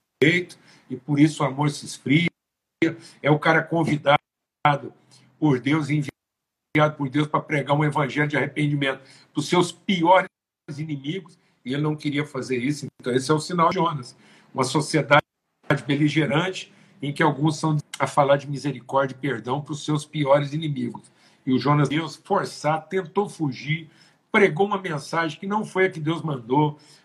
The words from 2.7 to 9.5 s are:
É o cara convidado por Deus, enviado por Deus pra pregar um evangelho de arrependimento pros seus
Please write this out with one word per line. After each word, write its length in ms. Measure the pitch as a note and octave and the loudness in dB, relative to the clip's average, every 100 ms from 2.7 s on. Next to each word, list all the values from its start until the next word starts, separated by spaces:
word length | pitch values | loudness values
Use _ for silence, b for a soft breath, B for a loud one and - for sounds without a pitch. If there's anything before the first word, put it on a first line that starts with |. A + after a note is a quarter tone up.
| - D#3+ E3 B B | -2 -2 -4 B B
É 100 | C#3 | 0
o 80 | D3+ | 2
cara 240 | E3+ D#3+ | 4 2
convidado 560 | - E3 D#3 D3+ C#3 D3 _ _ _ _ D3 C#3 A2 - _ b b - | 2 -2 0 0 2 2 _ _ _ _ 0 0 -4 -18 _ b b -2
por 200 | D#3 B2 | 2 2
Deus, 300 | C#3 D#3 D3 | 2 0 0
enviado 1080 | D3+ C#3+ - _ _ _ _ _ D#3 D3+ D3+ | -2 -4 -10 _ _ _ _ _ 2 2 0
por 120 | C3+ | -4
Deus 160 | D3 D3+ | -2 0
pra 140 | D3+ | -2
pregar 360 | - D3+ B2+ C#3+ | -2 -4 0 2
um 80 | |
evangelho 440 | D3+ D3 C3+ C3 D3 | 2 0 -2 -2 0
de 100 | C#3+ | 0
arrependimento 640 | C#3+ - D3 D3 C#3 C3+ b b b | -2 -2 -2 0 -2 -4 b b b
pros 140 | - | -6
seus 240 | D3 | 0